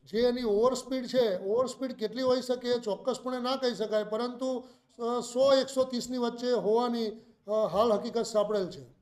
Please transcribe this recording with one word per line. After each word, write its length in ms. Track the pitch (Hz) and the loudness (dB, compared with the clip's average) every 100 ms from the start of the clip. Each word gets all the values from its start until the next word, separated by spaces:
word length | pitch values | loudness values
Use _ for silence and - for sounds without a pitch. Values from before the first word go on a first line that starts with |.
જે 180 | - 208 | -4 0
એની 220 | 247 240 | 2 0
ઓવર 300 | 240 202 240 | 0 4 2
સ્પીડ 340 | 254 - 262 247 | 2 -4 -6 -2
છે, 380 | 254 226 180 196 | 2 2 2 0
ઓવર 220 | 226 254 | 0 0
સ્પીડ 240 | 240 262 | -2 -8
કેટલી 300 | 196 214 226 | -4 -6 -2
હોઈ 200 | 254 254 | 2 0
શકે 260 | 240 254 240 | 0 -4 0
એ 120 | 240 | -2
ચોક્કસપણે 600 | 233 190 - 247 254 254 | -2 -4 -4 -4 -4 -4
ના 160 | 247 262 | -2 0
કહી 200 | 262 196 | -2 -2
શકાય, 280 | 214 214 | 0 0
પરંતુ, 640 | 208 214 247 240 262 254 - - _ - | 0 -2 -4 -4 -4 -4 -8 -20 _ -6
અ, 200 | 233 240 | -2 -2
સો, 340 | 240 247 269 | -2 2 6
એકસો 300 | 269 254 254 | 6 4 0
ત્રીસની 340 | 254 247 233 254 | 0 -2 -4 -2
વચ્ચે 340 | 240 240 240 | -2 -2 0
હોવાની, 580 | 240 185 226 247 233 220 220 - _ - | 0 2 2 2 -2 -4 -6 -18 _ -4
અ, 40 | |
હાલ 420 | 214 208 175 233 | 0 2 2 4
હકીકત 280 | 202 240 233 | 2 0 -2
સાંપડેલ 480 | 220 214 208 214 180 | 0 0 2 0 -2
છે. 260 | 147 131 _ | -6 -18 _